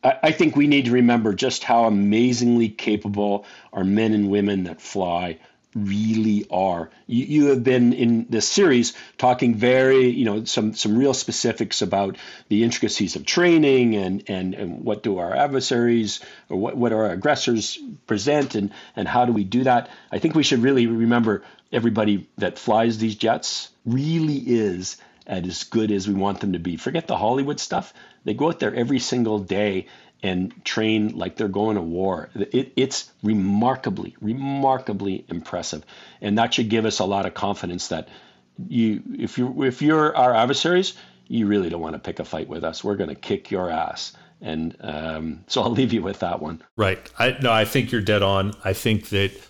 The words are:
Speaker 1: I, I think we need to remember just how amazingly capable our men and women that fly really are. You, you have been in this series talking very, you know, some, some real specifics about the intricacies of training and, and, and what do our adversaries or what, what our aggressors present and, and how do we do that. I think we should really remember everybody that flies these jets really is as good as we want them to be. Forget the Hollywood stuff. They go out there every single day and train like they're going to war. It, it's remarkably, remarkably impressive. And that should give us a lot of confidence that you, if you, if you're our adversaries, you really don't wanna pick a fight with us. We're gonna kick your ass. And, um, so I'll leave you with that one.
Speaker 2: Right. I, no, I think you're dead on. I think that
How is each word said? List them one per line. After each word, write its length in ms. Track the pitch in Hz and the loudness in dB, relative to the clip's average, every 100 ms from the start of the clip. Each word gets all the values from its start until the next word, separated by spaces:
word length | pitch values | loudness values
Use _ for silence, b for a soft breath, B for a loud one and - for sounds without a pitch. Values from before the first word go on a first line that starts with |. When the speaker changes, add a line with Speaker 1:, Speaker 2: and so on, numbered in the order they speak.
Speaker 1:
I, 140 | - - | 2 2
I 80 | 156 | 0
think 240 | 156 165 143 | 2 2 4
we 100 | 147 | 4
need 200 | 143 123 | 4 4
to 60 | |
remember 440 | 123 120 120 110 95 | 4 6 4 2 0
just 280 | 127 - | -2 -2
how 220 | - 117 113 | 2 4 4
amazingly 840 | 101 101 107 123 120 120 120 113 | 4 2 4 2 2 2 4 2
capable 760 | 107 - 104 104 101 104 101 B B B | -2 -2 -2 -2 -2 -2 -2 B B B
our 120 | - | -4
men 300 | 95 101 110 | 0 2 2
and 180 | 107 101 | 2 2
women 320 | 101 101 98 | 2 0 -2
that 180 | 90 82 | -4 -10
fly 560 | - 101 92 85 90 82 b b _ | -10 -4 -2 -2 -4 -8 b b _
really 760 | 113 101 101 110 110 107 104 - | -6 -4 -2 0 2 2 0 0
are. 400 | 92 95 87 82 b - | -2 0 -2 -8 b -4
You, 200 | 120 135 | -2 0
you 200 | 151 143 | 2 4
have 140 | 135 | 4
been 300 | 120 127 120 | 2 4 4
in 360 | 120 120 117 117 | 4 2 2 0
this 180 | 110 - | -2 0
series 460 | - 190 123 117 B B - | 4 6 4 2 B B 0
talking 380 | 127 123 127 107 | 2 4 2 2
very, 520 | 123 127 131 131 127 | 4 4 6 6 4
you 160 | 123 | 2
know, 220 | 113 104 113 | 0 -2 -4
some, 280 | - 107 | -2 -2
some 240 | 107 110 110 | -2 0 2
real 160 | 139 | 2
specifics 680 | 127 - 120 123 110 104 - | 0 -4 -2 -2 -2 -4 -2
about 360 | 98 98 98 - B B _ | 0 0 -2 -6 B B _
the 160 | 104 | 2
intricacies 540 | 117 - 110 - 92 - | 2 0 -4 -2 -2 -4
of 80 | - | -2
training 680 | - 175 165 147 131 120 | 2 4 6 6 6 4
and, 300 | 107 92 98 - | 2 -2 -4 -4
and, 240 | 95 92 | -6 -4
and 320 | 95 98 85 117 | -6 -8 -6 -6
what 180 | 104 | -4
do 140 | 113 95 | -2 -4
our 180 | 87 131 | -2 0
adversaries 840 | 143 135 127 123 120 117 107 - B B _ | 0 0 0 2 4 2 0 -6 B B _
or 100 | 92 | -4
what, 200 | 113 131 | -4 -2
what 160 | 117 | 0
our 160 | 110 107 | 2 0
aggressors 680 | 92 147 139 - 113 104 - 277 - - | 0 0 0 0 -2 -2 -10 -14 -18 -4
present 480 | 104 113 147 139 110 | -2 2 0 0 -2
and, 160 | 101 B B - | -4 B B -8
and 100 | 95 | -2
how 200 | 123 123 | 2 2
do 80 | |
we 100 | 110 | 2
do 220 | 95 120 131 | 0 0 2
that. 240 | 123 113 B B | 2 0 B B
I 60 | - | -4
think 140 | 160 | 0
we 100 | 160 | 2
should 200 | 143 131 | 2 2
really 240 | 123 135 117 | 4 4 2
remember 560 | 113 117 120 110 101 B B _ | 2 2 4 2 0 B B _
everybody 560 | 120 117 107 107 101 - - | 0 0 2 2 0 -4 -6
that 200 | 101 - | -4 -4
flies 400 | - 110 117 110 | 0 2 2 0
these 180 | 113 104 | -4 -2
jets 520 | 110 120 - - - _ 110 | 0 0 -2 -8 -12 _ -4
really 520 | 127 147 165 156 143 | -2 0 0 0 -2
is 580 | 123 117 107 90 92 - b b - | 0 2 2 -2 -8 -12 b b -10
as 380 | 92 90 90 - | -6 -6 -8 -4
good 260 | 113 107 | -2 0
as 160 | 101 95 | 0 -2
we 60 | |
want 260 | 98 98 95 | -2 -2 -2
them 140 | 104 | -4
to 60 | 90 | -4
be. 180 | 87 82 | -4 -6
Forget 300 | - 165 165 | -4 -6 -4
the 100 | 107 | -2
Hollywood 420 | 104 131 139 143 | 0 0 -2 -6
stuff. 340 | - 110 - B B B | -6 -6 -8 B B B
They 100 | - | -8
go 140 | 120 151 | -2 -2
out 140 | 180 | 0
there 120 | 113 | -2
every 260 | 110 120 131 | -2 0 -2
single 400 | - 127 117 107 | 0 0 0 -2
day 480 | 95 98 104 95 - B B _ | -2 0 0 -2 -6 B B _
and 400 | 98 90 95 - - | -4 -2 -4 -8 -6
train 500 | - 110 110 107 110 | -2 0 2 0 -4
like 200 | 92 - | -8 -4
they're 120 | 110 | -4
going 280 | 98 110 104 | 0 0 0
to 60 | |
war. 480 | 82 85 95 87 - | -4 -2 -2 -4 -8
It, 400 | 113 98 123 135 - | -8 -2 -2 -2 -2
it's 360 | 135 - - _ | -2 -2 -12 _
remarkably, 960 | 104 107 95 101 120 131 120 92 - - | -2 0 2 2 2 0 -4 -6 -8 -8
remarkably 1040 | 107 127 139 139 139 131 131 101 98 95 - | -6 -4 -4 0 0 0 -2 -4 -4 -6 -8
impressive. 560 | 85 - 90 82 76 - B B B | -10 -8 -8 -8 -10 -12 B B B
And 160 | 104 107 | -2 0
that 140 | 117 | 2
should 160 | - 113 | 0 0
give 160 | 113 110 | 2 0
us 120 | - | 0
a 80 | 98 | -2
lot 220 | 98 95 | -2 -4
of 80 | - | -4
confidence 540 | 101 101 87 90 - | -6 -4 -6 -8 -6
that 180 | 82 - B B B _ - 92 | -8 -8 B B B _ -18 -6
you, 360 | 120 113 107 - - | 0 0 0 -6 -8
if 180 | - - | -6 -4
you, 260 | 123 127 | -4 0
if 180 | 135 123 | -2 0
you're 340 | 147 160 151 151 | 2 4 2 4
our 180 | 127 | 4
adversaries, 600 | 113 123 139 165 180 190 - B B _ | 4 2 2 2 2 0 -6 B B _
you 180 | 117 101 | -2 2
really 240 | 104 87 | 2 0
don't 120 | 85 | -4
wanna 180 | 80 73 | -8 -8
pick 200 | - 85 | -10 -10
a 60 | 82 | -8
fight 220 | 80 95 | -8 -8
with 160 | 82 | -6
us. 200 | 82 80 | -6 -6
We're 120 | 104 101 | -4 -2
gonna 180 | 85 | -4
kick 380 | 71 - 98 - | -6 -4 -4 -2
your 180 | 95 90 | -4 -2
ass. 440 | 80 80 - - b b b | -4 -4 -8 -14 b b b
And, 340 | - 80 80 - | -10 -6 -6 -8
um, 640 | - 76 80 78 80 76 - | -10 -8 -8 -8 -8 -10 -4
so 140 | 143 | -2
I'll 100 | 117 | 0
leave 220 | 117 127 | 2 2
you 80 | 110 | 0
with 180 | 90 98 | -4 -6
that 220 | 90 87 | -6 -6
one. 220 | 76 82 - - | -8 -12 -14 -2
Speaker 2:
Right. 240 | 98 92 - - | -2 -2 -10 -2
I, 180 | 120 131 | -2 0
no, 100 | 127 | 2
I 140 | 110 104 | 2 2
think 260 | 139 110 | 0 0
you're 100 | 117 | -2
dead 220 | 104 104 | 2 2
on. 300 | 98 98 98 - | 4 2 0 -4
I 100 | 98 | -4
think 360 | 95 117 107 - | -2 0 0 0
that 220 | 98 98 - | 0 0 -4